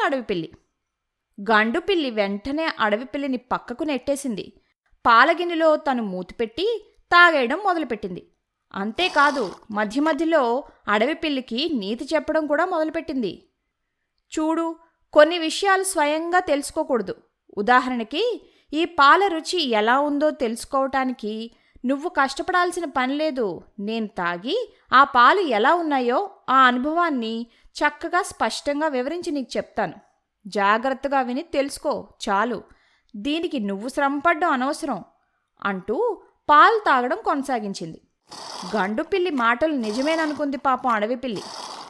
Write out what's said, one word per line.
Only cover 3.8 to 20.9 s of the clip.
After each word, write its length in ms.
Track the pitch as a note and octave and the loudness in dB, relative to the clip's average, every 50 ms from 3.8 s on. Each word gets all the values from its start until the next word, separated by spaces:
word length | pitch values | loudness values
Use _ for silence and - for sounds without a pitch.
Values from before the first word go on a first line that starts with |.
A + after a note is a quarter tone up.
| D#4+ | -4
నెట్టేసింది. 680 | D#4 C#4+ B3 - - C#4 C#4 - C4 G#3+ F3+ - - - _ _ _ _ _ _ _ _ _ - | -4 -4 -4 -2 -4 -4 -4 -4 -6 -6 -6 -10 -12 -16 _ _ _ _ _ _ _ _ _ 2
పాలగిన్నెలో 720 | B3+ A#3 A#3 C4 D#4+ E4+ D#4 F4 F4 E4+ D#4+ E4 D#4+ D4+ | 6 8 8 8 6 4 0 0 -4 0 2 2 2 2
తను 260 | D4+ D4+ D4 C4 A#3+ | 2 0 -2 -2 -2
మూతిపెట్టి 920 | A3+ G3+ F3+ F3+ F3+ - - - A#3 A3 - - F#4 A4+ A#4 G4 - _ _ _ _ - | -2 -4 -6 -8 -10 -10 -6 -6 -6 -6 -4 -4 -2 -2 -4 -4 -8 _ _ _ _ 4
తాగేయడం 480 | F4+ F4 F4 F4 D#4+ C#4 B3 A3+ D4 F4+ G#4+ | 6 6 8 8 6 4 0 0 -2 -2 0
మొదలుపెట్టింది. 680 | G4 F4+ E4 D4+ A#3+ A#3 G#3 - F3+ F3+ - - _ _ _ _ _ _ _ _ - - | 0 0 0 -2 -4 -6 -6 -6 -10 -10 -10 -14 _ _ _ _ _ _ _ _ -12 -8
అంతేకాదు, 800 | F#3+ G3 A3 A3 - F4+ F#4 - D4+ C#4 D4 C4+ C#4 A3 E3+ - - - - | -8 -6 -6 -2 -2 -2 0 2 4 2 2 2 0 -4 -6 -8 -12 -14 -8
మధ్య 300 | G#3 G#3 G#3+ G#3 G#3 C#4 | -4 -4 -4 -2 0 0
మధ్యలో 640 | D4+ D#4+ D#4 C4+ E4 D#4+ E4 D4+ B3+ A#3 A#3 C4+ C#4+ - _ _ - - | 0 0 0 0 0 2 2 2 2 2 0 -2 -4 -8 _ _ -4 0
అడవి 260 | G#3 G#3+ A3 C#4 D#4+ | 0 2 2 0 -2
పిల్లికి 560 | D#4+ - D#4 C#4+ B3+ A#3 - A3 A#3+ D4+ E4+ D#4 | -2 -4 -4 -4 -4 -4 -6 -6 -4 -4 -2 -4
నీతి 340 | A#3 F#3+ F#3+ A#3 A#3 D4+ - D#4+ | -4 -4 -4 -6 -6 -6 -2 -2
చెప్పడం 320 | D4+ C#4+ D#4 D4+ D#4 D#4 | -2 -2 0 -2 -2 0
కూడా 200 | C#4+ D4 D4+ F4 | 0 0 0 0
మొదలుపెట్టింది. 840 | F#4 F#4 D#4+ D#4 D#4 D#4 E4 - - C#4+ C4 A3+ F3 A#2+ - _ _ _ _ _ _ _ _ _ _ _ _ _ _ _ _ _ - - D#4+ | 0 0 -2 -2 -2 -4 -6 -6 -6 -6 -4 -4 -6 -6 -10 _ _ _ _ _ _ _ _ _ _ _ _ _ _ _ _ _ -8 -4 -2
"చూడు, 380 | D#4 D#4 E4 E4 E4 E4 E4 D#4+ _ _ _ _ _ _ | 0 0 0 -2 -2 -4 -6 -10 _ _ _ _ _ _
కొన్ని 260 | - D#4 D4+ D#4+ F4+ F4 | 8 8 8 8 6 -2
విషయాలు 440 | D#4+ D#4+ - - G4 G4 F#4+ F#4+ | -2 -4 -4 -2 2 2 2 2
స్వయంగా 560 | F#4+ F#4+ - E4 D4 D4 D4+ D#4+ E4 E4+ F4 F4+ | 0 -2 0 0 0 0 0 -2 -2 0 0 0
తెలుసుకోకూడదు. 760 | F4+ F4+ C#4+ C#4+ C#4 - - D#4+ D4+ D#4+ C#4 A3+ F#3+ F#3 - - _ _ _ _ _ _ - - | 2 2 -2 -2 -2 -4 -4 -4 -2 0 -2 -2 -2 -4 -10 -12 _ _ _ _ _ _ -8 -4
ఉదాహరణకి, 920 | G#3 B3 B3 B3+ C4 B3+ B3+ A#3+ A3+ A3 C#4 D#4+ A4+ B4 G#4 D4 _ _ _ _ _ - | 2 4 4 4 2 0 -4 -6 -6 -6 -4 -2 -2 -2 -4 -6 _ _ _ _ _ -8
ఈ 120 | C#4+ D4+ E4+ | -4 -2 -2
పాల 420 | E4+ E4+ E4 C#4 C#4+ D#4 F4+ G4+ | -2 2 4 6 8 8 6 4
రుచి 420 | G4+ E4+ D#4+ - - - F4+ D#4 B3+ | 2 0 -4 -6 -4 -4 -2 -2 0
ఎలా 320 | A3+ G#3 G#3 A3+ B3+ C#4 | 2 2 2 4 2 2
ఉందో 300 | D4 D4 C#4+ C#4+ D4+ D4+ | 2 0 0 2 0 0
తెలుసుకోవటానికి 1200 | D4+ D4+ C#4 A3 A3+ A3+ - - - C4+ C4+ C4+ | 0 0 -4 -4 -4 -6 -8 -4 -2 -2 -2 0